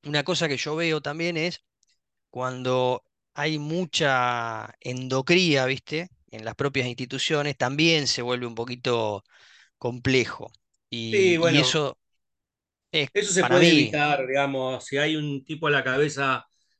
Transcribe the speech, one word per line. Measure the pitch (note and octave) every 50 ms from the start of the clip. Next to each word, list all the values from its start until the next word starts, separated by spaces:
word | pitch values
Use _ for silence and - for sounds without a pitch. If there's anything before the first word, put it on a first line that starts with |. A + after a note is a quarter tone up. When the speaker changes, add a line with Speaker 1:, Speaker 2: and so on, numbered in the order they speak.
| _
Speaker 1:
Una | D3 D3 D3 C#3+
cosa | F3 F3+ D3 E3+
que | D3+ C#3
yo | A#2+ - D3 D3+
veo | D#3+ E3+ E3 D#3 D3+
también | - C#3+ D3 D#3+ E3+ F3 E3+
es | D#3 D#3+ F3 E3+ - _ _ _ _ _ _ _ _ _ _ _ _ _ _
cuando | - B2 B2+ B2+ B2+ B2+ B2+ B2+ B2+ B2+ B2+ B2+ B2+ - _ _ _ _ _ _ _
hay | - D3 D#3 D#3 D3+
mucha | D3 D3+ D#3+ F3+ F#3 D3 - - D#3+ C#3+ C3+ B2+ B2 B2 A#2+ A#2+ A#2 A2+ A2+ A2 A2 G#2+ - _
endocría, | _ B2+ B2+ B2+ C3 B2+ C3 C3+ C3 - F3 F#3 F#3 E3 C#3+ C3+ C3
¿viste? | B2+ C3+ C3+ _ - D3+ D#3 F3 F#3 _ _ _ _
En | - A2 A2
las | A2+ A#2
propias | - C#3 C#3+ C3+ C#3 B2
instituciones | B2+ A#2+ - B2+ A#2+ C3+ C3 - - D#3+ D3 C#3+ D3 C3+
también | _ C3 B2 C#3 D3 D#3 E3 E3 D#3 C#3
se | A#2 - - A#2+
vuelve | B2 B2 B2 B2
un | A#2 A2+
poquito | A2 A#2 B2+ B2 B2 B2 B2+ A#2+ A#2 A2 G#2+ G#2 G2 _ _ _ _ - - - - - _ _ _
complejo. | - A#2+ A#2+ B2 B2 C3+ C3 C3 A#2+ - - - - - _ _ _ _ _ _ _ _
Y, | - A#2 A2+ A2+
Speaker 2:
Sí, | G#3 G3+ F#3+ F#3 F3 E3
Speaker 1:
y | E3 E3 D3+ C#3+
Speaker 2:
bueno. |
Speaker 1:
eso | D#3+ - - D#3 D3 C3 - _ _ _ _ _ _ _ _ _ _ _ _ _ _ _ _ _ _ _
es | - D#3 C#3 - _
Speaker 2:
Eso | G3+ G#3 G3+ E3+
se | F#3 F3+
Speaker 1:
para |
Speaker 2:
puede | A#2+ F3 F3+ F3+ E3+
Speaker 1:
mí. |
Speaker 2:
evitar, | E3+ D3 B2 G#2+ G#2 D3 D3 D3+ D3 C3+ C3
digamos, | B2+ C3+ C#3 C#3 C#3 C3+ C3 C3 C3 C3 B2 -
si | - C3+
hay | C#3 D3 D#3 D#3
un | D3+ D3+ D3 C#3 C3+ -
tipo | - D#3 D#3 D#3+
a | D3
la | D3 C#3 B2+
cabeza, | C3 B2+ C#3 D3+ D3 - C#3 C#3 C3+ C3 A#2+ - _ _ _ _ _ _